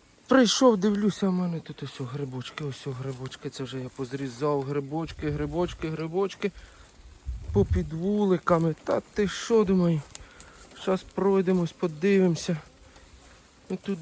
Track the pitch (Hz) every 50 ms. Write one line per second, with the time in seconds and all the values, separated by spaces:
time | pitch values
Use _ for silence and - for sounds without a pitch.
0 | _ _ _ _ _ - - 269 247 190 - - 262 254 220 190 180 214 202 202
1 | 214 202 - - 202 190 185 180 180 175 170 156 - - 151 - 143 131 - -
2 | 135 120 131 147 143 131 127 127 123 - - - 156 143 131 - - 147 131 120
3 | 131 135 131 123 131 127 - - - 139 - - 135 120 123 131 127 120 - -
4 | 135 120 139 135 139 131 117 117 151 147 147 139 135 139 143 147 139 135 147 160
5 | 165 - - - 160 151 147 147 147 143 147 170 180 175 - - - 160 160 151
6 | 160 160 165 190 202 190 - - - 196 - - - - - - - - - -
7 | - - - - - - - - - - - 202 196 - - 185 170 147 160 160
8 | 175 196 208 208 208 190 185 165 - - 175 165 165 165 151 - - - - 214
9 | - - - - 208 185 - - - - 233 220 208 180 196 185 175 170 165 151
10 | - - - - - - - - - - - - - - - - - 196 190 185
11 | - - - - 190 202 196 190 185 180 185 180 170 165 - - 180 175 156 147
12 | 170 202 196 190 185 180 165 - - - 170 151 - - - - - - - -
13 | - - - - - - - - - _ _ _ - - 185 185 - 202 196 165